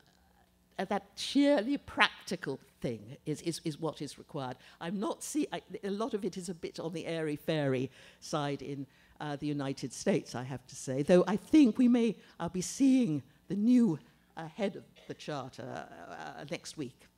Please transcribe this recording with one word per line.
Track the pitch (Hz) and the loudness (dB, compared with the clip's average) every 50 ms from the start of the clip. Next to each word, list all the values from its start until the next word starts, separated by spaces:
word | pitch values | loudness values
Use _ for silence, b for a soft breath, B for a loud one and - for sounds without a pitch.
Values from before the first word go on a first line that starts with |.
| - _ _ _ _ _ _ _ _ _ _ _ _ _ _ - | -18 _ _ _ _ _ _ _ _ _ _ _ _ _ _ -6
uh, | 190 | -4
that | - 214 196 - - _ | -2 -2 -4 -4 -6 _
sheerly | - - - - 277 285 285 285 262 202 240 285 - | -10 -6 0 4 4 6 6 6 4 4 0 -2 -4
practical | - - - - 208 - - - - - 202 - - 139 135 - - _ _ _ - | -4 -2 2 4 4 4 4 0 -10 -8 -8 -6 -6 -6 -8 -8 -10 _ _ _ -6
thing | 151 117 107 104 110 139 - - | -6 -6 -6 -10 -14 -18 -12 -8
is, | 156 151 139 | -6 -6 -6
is, | - 170 156 - - | -4 -6 -6 -4 -4
is | 165 147 151 | -6 -6 -4
what | 165 156 - - 156 | -6 -6 -6 -6 -10
is | 135 - - | -12 -12 -14
required. | 135 - - 151 135 127 131 - B B B B | -16 -12 -10 -8 -8 -8 -10 -12 B B B B
I'm | B 170 196 190 | B -6 -6 -4
not | 208 330 - - - | -4 -4 -6 -6 -8
see-, | - - 302 285 - | -6 -4 -4 -2 -2
I, | - 175 - - 180 - - | -4 -8 -8 -10 -12 -8 -6
a | 202 | -4
lot | 196 202 226 277 - | -4 -4 -4 -4 -4
of | 202 202 | -4 -4
it | 185 - | -4 -6
is | 190 175 185 | -6 -8 -8
a | 180 | -8
bit | 160 - - - - | -8 -10 -10 -8 -8
on | - 165 185 | -8 -6 -6
the | 160 - | -6 -6
airy-fairy | - 165 165 160 156 147 147 - - 160 156 147 135 131 127 131 135 B B B B B B | -4 -4 -2 -2 -2 -4 -4 -2 0 0 2 2 2 2 0 0 -4 B B B B B B
side | B - - 156 143 143 143 143 | B -4 -4 -2 -2 -2 -4 -6
in, | 135 - 143 139 139 - b b b b b b | -6 -8 -8 -8 -10 -12 b b b b b b
uh, | - 151 143 | -8 -8 -6
the | 139 151 | -6 -4
United | 147 147 147 139 135 139 - - 127 - | -4 -2 -2 -2 -4 -4 -4 -6 -8 -8
States, | - - - 208 147 - - - | -4 0 2 2 2 0 -4 -8
I | 120 127 | -8 -6
have | 127 143 127 - | -6 -8 -10 -10
to | - - | -12 -16
say, | - - - 127 135 147 | -12 -6 -4 -2 0 4
though | - 185 180 180 | 6 6 6 6
I | - 196 | 4 0
think | 185 - - - 311 294 226 214 - | -2 0 4 8 8 8 8 6 6
we | 254 240 | 6 6
may, | 240 240 226 233 185 - B B B B | 6 6 4 2 0 -2 B B B B
uh, | 170 170 | -6 -6
be | - 185 | -4 -4
seeing | 175 - - - 269 269 254 262 240 185 156 143 - b b b b - | -6 -4 -2 2 4 6 6 6 4 2 0 -2 -4 b b b b -6
the | 165 | -4
new, | 202 208 233 247 247 233 214 156 139 - b b b b b b | 0 4 6 6 6 6 4 2 0 -6 b b b b b b
uh, | - 165 | -12 -12
head | 160 - - 208 196 180 | -10 -6 -4 -4 -4 -4
of | - - - _ - - - | -6 -14 -18 _ -20 -16 -14
the | 151 | -14
charter, | - - - 151 139 127 131 - - 117 | -12 -10 -8 -8 -6 -8 -10 -10 -12 -10
uh, | 127 123 - - - - - - - - | -10 -8 -10 -10 -12 -14 -18 -16 -16 -14
uh, | 160 160 151 135 - 156 151 | -12 -12 -12 -12 -12 -12 -10
next | 175 - - - - | -10 -10 -10 -12 -12
week | - 147 123 - _ - - _ | -10 -10 -10 -12 _ -20 -20 _